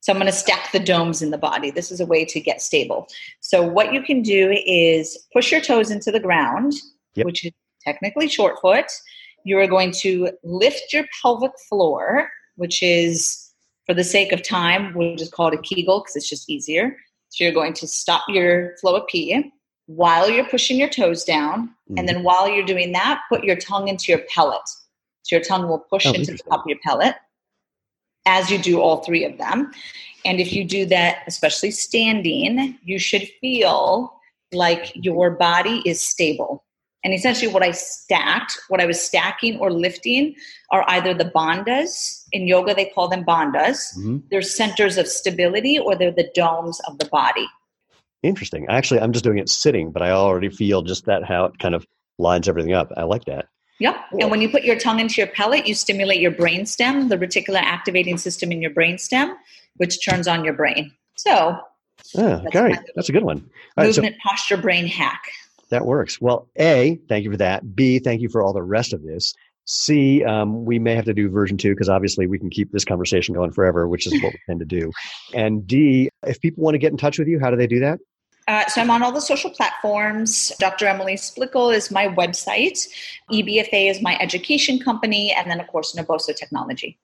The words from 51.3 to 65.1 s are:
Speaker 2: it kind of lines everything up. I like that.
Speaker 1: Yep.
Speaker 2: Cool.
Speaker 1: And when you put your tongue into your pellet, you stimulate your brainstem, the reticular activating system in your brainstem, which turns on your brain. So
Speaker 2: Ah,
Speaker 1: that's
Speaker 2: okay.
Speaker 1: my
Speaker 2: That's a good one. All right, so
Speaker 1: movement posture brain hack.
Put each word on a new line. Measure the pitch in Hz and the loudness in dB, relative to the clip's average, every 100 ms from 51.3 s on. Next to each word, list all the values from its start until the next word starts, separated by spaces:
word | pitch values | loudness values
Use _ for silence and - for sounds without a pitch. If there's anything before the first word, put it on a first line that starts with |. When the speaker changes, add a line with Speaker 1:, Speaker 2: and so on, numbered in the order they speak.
| 90 92 | 0 0
Speaker 2:
it | - | -2
kind | 95 | -2
of | 85 - _ _ _ | -2 -6 _ _ _
lines | 87 90 87 | 2 2 2
everything | 85 82 | -2 0
up. | 92 78 - | 0 0 -4
I | |
like | 82 110 - | -4 -4 -4
that. | 69 - _ _ _ | -10 -10 _ _ _
Speaker 1:
Yep. | 370 - - | -2 -2 -6
Speaker 2:
Cool. | 196 | -2
Speaker 1:
And | 214 | 0
when | 214 | 2
you | 220 | 2
put | 277 | 2
your | 240 226 | 2 0
tongue | 240 226 | 2 0
into | 226 - | 0 0
your | 196 | -2
pellet, | - 208 285 214 | 0 0 0 0
you | |
stimulate | 214 - 196 196 190 | -4 -2 -2 0 2
your | 175 | 2
brainstem, | 165 170 170 208 - 240 277 262 | 2 0 0 -6 -2 0 2 0
the | 190 | 0
reticular | 185 190 - 190 | 0 -2 0 0
activating | - 175 185 180 180 175 | 0 -2 -2 0 0 -2
system | 180 175 175 | -6 -6 -4
in | 170 | -4
your | 160 | -4
brainstem, | 151 165 180 - 247 302 370 _ - _ _ | 0 0 0 -2 0 0 -4 _ -20 _ _
which | 180 - - | -4 -2 -2
turns | 185 180 | 0 0
on | 170 156 | 0 -2
your | |
brain. | 147 151 - 147 _ _ - | 0 0 0 -6 _ _ -6
So | - 254 165 180 - _ _ _ - - | 2 4 4 0 -10 _ _ _ -10 0
Speaker 2:
Ah, | 214 87 | 2 2
Speaker 1:
that's | 92 | 0
Speaker 2:
okay. | 170 233 | 2 4
Speaker 1:
my | - - - | 2 -4 -8
Speaker 2:
That's | - | 0
a | |
good | 147 | 0
one. | 214 73 - _ - - | 0 -4 -8 _ -10 2
All | 214 | 4
right, | 220 | 4
so | |
Speaker 1:
movement | 214 - | 2 -2
posture | 202 196 - 196 | -4 -4 -2 -2
brain | 180 175 175 | 0 0 -2
hack. | 175 143 | -2 -4